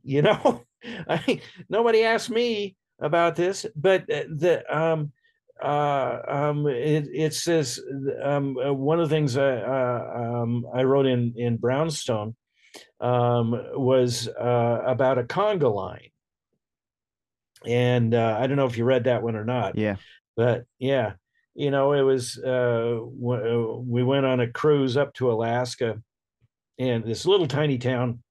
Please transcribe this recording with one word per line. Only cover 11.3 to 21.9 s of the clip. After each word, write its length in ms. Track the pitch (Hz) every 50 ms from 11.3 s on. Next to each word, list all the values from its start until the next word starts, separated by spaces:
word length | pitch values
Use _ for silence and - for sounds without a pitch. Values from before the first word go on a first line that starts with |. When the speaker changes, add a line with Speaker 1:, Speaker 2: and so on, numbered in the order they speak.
| 120
Speaker 1:
in 200 | 120 120 120 117
Brownstone, 760 | 110 117 120 131 143 160 165 151 - - - 113 107 107 110 117 _ _ _ _ _ _ _ - - - _ _ _
um, 600 | - 123 123 120 120 120 120 120 117 113 120 110 - - -
was, 540 | - 131 127 131 131 127 123 120 - 117
uh, 540 | 113 - - 113 120 123 120 117 117 117 110 -
about 320 | 127 127 117 135 127 135
a 60 | 123 120
conga 500 | - - 180 202 214 208 180 143 120 104
line. 360 | 98 95 95 - - - - _ _ _ _ _ _ _ _ _ _ _ _ _ _ _ _ _ _ _ _ _ _ _ _ _ _ _ _ _ - -
And, 480 | 113 120 123 123 123 123 120 117 113 117
uh, 240 | 117 117 113 110 107
I 60 | 127
don't 120 | 131 143
know 100 | 139 135
if 100 | 127 120
you 80 | 113 117
read 200 | 127 135 123 113
that 180 | 131 120 110 107
one 120 | 117 110
or 100 | 107 107
not. 300 | 117 127 123 107 95 -
Speaker 2:
Yeah. 200 | 110 107 107 98 98 - - - _ _ _ _
Speaker 1:
But, 300 | - 117 123 113 - - _ _
yeah, 360 | _ 127 135 139 131 113 101 98 _ _ _ _ _ _ _ _
you 180 | - 143 143
know, 220 | 139 139 135 139